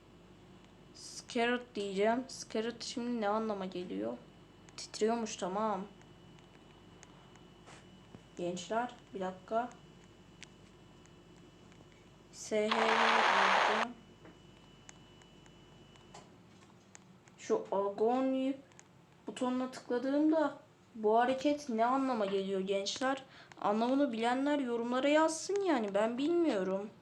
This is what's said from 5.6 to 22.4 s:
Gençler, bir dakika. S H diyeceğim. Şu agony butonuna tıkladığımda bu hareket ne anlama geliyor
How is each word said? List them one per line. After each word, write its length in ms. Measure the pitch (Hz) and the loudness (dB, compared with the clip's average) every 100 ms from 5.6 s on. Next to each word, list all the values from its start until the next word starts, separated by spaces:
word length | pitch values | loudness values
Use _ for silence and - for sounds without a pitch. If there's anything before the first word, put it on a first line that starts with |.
| 220 190 202 - - - - - - - - - - - - - - - - - - - - - - - - - | -2 -2 -6 -14 -20 -20 -20 -20 -20 -20 -20 -20 -20 -20 -20 -20 -20 -20 -20 -20 -20 -20 -20 -20 -20 -20 -16 -8
Gençler, 540 | 175 180 - 220 240 - - | -6 -6 -4 -4 -4 -8 -14
bir 60 | 202 | -8
dakika. 500 | 185 185 - 226 247 - - - - - - - - - - - - - - - - - - - - - - - - - - | -8 -8 -4 -4 -4 -8 -20 -20 -20 -20 -20 -20 -20 -20 -20 -20 -20 -20 -20 -20 -20 -20 -20 -20 -20 -20 -20 -20 -20 -20 -20
S 240 | - - 214 | -16 -4 0
H 160 | 214 | 2
diyeceğim. 1200 | 226 220 214 - - - - - - - 214 254 - - - - - - - - - - - - - - - - - - - - - - - - - - - - - - - - - - - | 2 2 4 4 4 4 4 4 4 2 0 -2 -8 -20 -20 -20 -20 -20 -20 -20 -20 -20 -20 -20 -20 -20 -20 -20 -20 -20 -20 -20 -20 -20 -20 -20 -20 -20 -20 -20 -20 -20 -20 -20 -20 -20 -10
Şu 280 | - 220 - | -2 -2 0
agony 840 | 196 202 202 220 254 262 262 262 269 - - - - - - - | -2 0 2 2 2 2 0 0 -4 -8 -20 -20 -20 -20 -18 -12
butonuna 440 | - 254 254 254 | -4 -2 -2 -4
tıkladığımda 880 | - - 247 262 285 311 320 285 - - - - 226 | -6 -4 -2 2 4 4 4 2 -2 -18 -20 -20 -2
bu 240 | 214 226 | 4 4
hareket 500 | 247 262 294 294 - | 4 2 2 0 -2
ne 160 | 220 233 | 2 2
anlama 400 | 269 262 233 196 | 2 2 0 0
geliyor 340 | 196 | 0